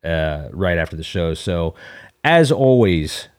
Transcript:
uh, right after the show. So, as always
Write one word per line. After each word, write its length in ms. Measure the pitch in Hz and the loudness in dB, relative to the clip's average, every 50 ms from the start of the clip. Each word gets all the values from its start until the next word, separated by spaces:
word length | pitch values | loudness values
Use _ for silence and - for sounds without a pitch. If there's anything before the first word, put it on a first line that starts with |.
| _ | _
uh, 460 | 82 82 80 78 78 76 73 73 65 | -2 -2 -2 -2 -2 -4 -6 -10 -12
right 260 | - 85 95 90 87 | -6 -4 -2 0 0
after 200 | 85 80 - - | 0 -2 -4 -6
the 60 | 80 80 | -12 -12
show. 300 | - - 92 85 82 80 | -8 -4 -4 -2 -2 -4
So, 420 | - - - 90 85 85 82 - - - - - - - - _ _ - | -4 -4 -4 -4 -2 -2 -4 -6 -8 -20 -20 -20 -20 -20 -20 _ _ 0
as 280 | 143 165 170 160 127 | 2 4 4 4 4
always 760 | 156 - 135 131 127 123 113 98 90 82 76 76 - - - - _ | 2 2 4 4 4 6 4 4 2 0 -2 -4 -8 -12 -14 -18 _